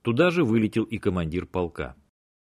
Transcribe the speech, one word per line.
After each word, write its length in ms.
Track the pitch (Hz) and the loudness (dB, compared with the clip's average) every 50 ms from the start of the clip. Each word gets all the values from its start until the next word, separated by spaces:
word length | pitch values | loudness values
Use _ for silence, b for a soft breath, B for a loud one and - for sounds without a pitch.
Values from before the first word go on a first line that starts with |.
Туда 280 | _ 117 117 127 165 180 | _ -2 2 2 2 2
же 120 | 165 180 | 4 2
вылетел 400 | 160 110 113 117 107 101 - 117 | 2 2 4 2 2 2 0 -2
и 160 | 107 - 117 98 | -2 -2 -6 -4
командир 480 | - 104 90 90 85 80 78 87 - | -2 -2 0 0 -2 -2 -4 -6 -6
полка. 480 | - - 92 90 82 - - 76 62 64 - _ _ _ _ _ _ _ _ _ _ _ | -4 -4 -4 -4 -4 -6 -8 -10 -10 -10 -18 _ _ _ _ _ _ _ _ _ _ _